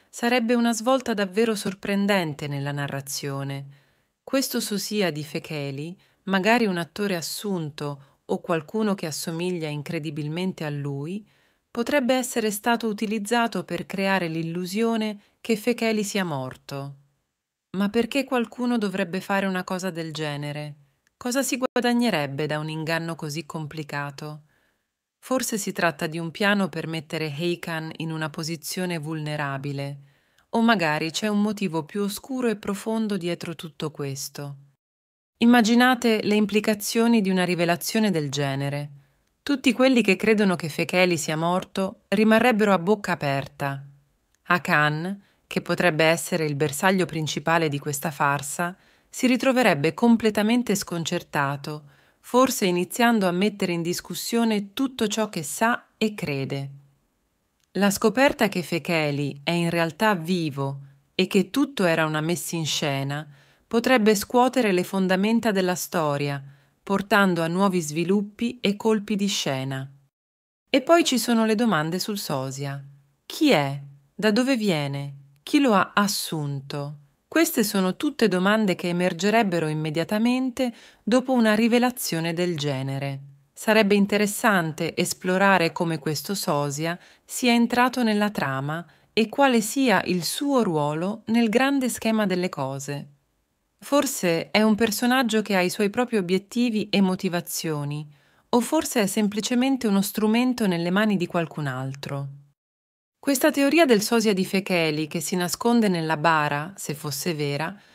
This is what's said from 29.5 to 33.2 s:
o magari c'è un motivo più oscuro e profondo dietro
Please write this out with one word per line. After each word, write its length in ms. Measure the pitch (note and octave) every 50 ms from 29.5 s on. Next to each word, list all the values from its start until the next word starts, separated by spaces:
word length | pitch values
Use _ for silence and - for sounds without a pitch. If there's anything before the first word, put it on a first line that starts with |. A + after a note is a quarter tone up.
| C#3 C3+ C#3 C#3+ C#3 C#3 C#3 C#3 C#3+ C#3+ - _ _ _ _ _ _ _ _ _
o 100 | - A#3
magari 500 | A3+ A#3 A3+ F#3+ E3+ D3+ D3+ D#3 D#3 D#3+
c'è 180 | D3+ - - G#3+
un 120 | G#3 G3+
motivo 440 | G#3 G#3+ G#3 G3+ G3 F3 D#3 E3 D3+
più 180 | - - G3+ G3+
oscuro 460 | G3 G3+ - - - C4+ B3+ B3 A#3
e 80 | G#3+
profondo 600 | G#3 - - G3 G3 - A3 A3 A3+ A3 G#3 G3+
dietro 400 | F#3